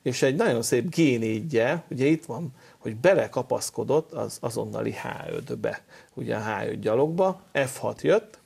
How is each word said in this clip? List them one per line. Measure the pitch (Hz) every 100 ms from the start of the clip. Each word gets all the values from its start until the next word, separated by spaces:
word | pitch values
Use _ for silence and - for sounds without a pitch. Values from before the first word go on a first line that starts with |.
és | 135 127
egy | 139 143
nagyon | 226 117
szép | 117 123 165 160
G |
négygyel, | 156 120 113 110 160 113 120 170 -
ugye | 120 139
itt | 160 -
van, | 139 165 - - _
hogy | 113 110
belekapaszkodott | 165 180 110 - - 113 - - 113 143 156
az | - 110 -
azonnali | 120 113 107 110 113
H | 110 - - -
ötbe, | - - - 113 - _ - -
ugye | - 117 110
a |
H | 107 101 110
öt | 110
gyalogba, | 104 113 151 170 190 185 -
F | 143 131 -
hat | 113 113
jött | 147 202 - -